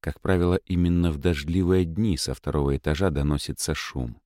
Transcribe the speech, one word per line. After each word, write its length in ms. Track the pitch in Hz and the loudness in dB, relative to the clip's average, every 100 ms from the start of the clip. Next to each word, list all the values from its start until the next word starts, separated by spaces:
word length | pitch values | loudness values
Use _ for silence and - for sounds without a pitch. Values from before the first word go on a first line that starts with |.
Как 180 | - - | -8 -8
правило, 360 | - 92 87 92 | 0 2 2 0
именно 480 | _ 87 87 87 87 | _ 0 2 4 2
в 60 | 76 | 0
дождливые 640 | 87 80 71 85 87 92 | 0 0 0 0 2 2
дни 320 | 87 80 110 78 | 2 0 -2 0
со 160 | - | -2
второго 440 | 73 - 76 71 69 | -6 -2 0 0 0
этажа 340 | - 73 95 | 0 0 0
доносится 640 | 71 71 71 - 71 - | 2 0 0 -4 -8 -4
шум. 460 | 76 - 67 60 58 | -4 -6 -6 -8 -8